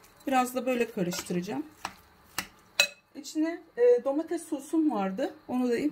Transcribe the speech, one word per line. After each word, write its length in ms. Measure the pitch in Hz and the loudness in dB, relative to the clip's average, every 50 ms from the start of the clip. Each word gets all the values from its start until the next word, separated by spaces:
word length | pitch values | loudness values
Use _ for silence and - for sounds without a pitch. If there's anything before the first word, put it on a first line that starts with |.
| - - - - - 277 | -20 -20 -20 -8 -2 2
Biraz 280 | 262 254 247 247 254 | 4 4 4 4 2
da 100 | 254 240 | 0 2
böyle 260 | 262 254 240 233 220 | 2 4 4 2 0
karıştıracağım. 760 | - 214 180 175 175 - - - 185 175 175 202 240 269 311 - - - - - - - - - - - - - - - - - - - - - - - - - - - _ _ _ | 2 0 0 0 0 -2 -2 0 -2 0 0 0 -2 -4 -4 -6 -10 -12 -12 -12 -12 -12 -20 -20 -20 -20 -20 -10 -10 -8 -8 -8 -16 -20 -20 -18 -10 -10 -10 -10 -10 -18 _ _ _
İçine, 460 | 269 - - - 311 311 330 339 349 - - - - | -14 -14 -8 -2 -2 -2 -2 -2 -8 -12 -12 -2 2
e, 260 | 240 247 247 247 - | 4 4 4 2 0
domates 440 | 277 277 294 320 320 349 330 - - | -2 -2 -2 -2 -2 -4 -6 -4 -6
sosum 440 | 320 269 - - - 320 311 302 | -6 -8 -6 -2 0 2 2 2
vardı. 440 | 240 208 196 190 190 202 277 381 - - - - | 2 2 -2 -2 -2 -2 -4 -4 -6 -10 -10 -4
Onu 220 | 247 254 254 247 | -2 0 2 2
da 80 | 233 - - 302 | 2 2 2 -2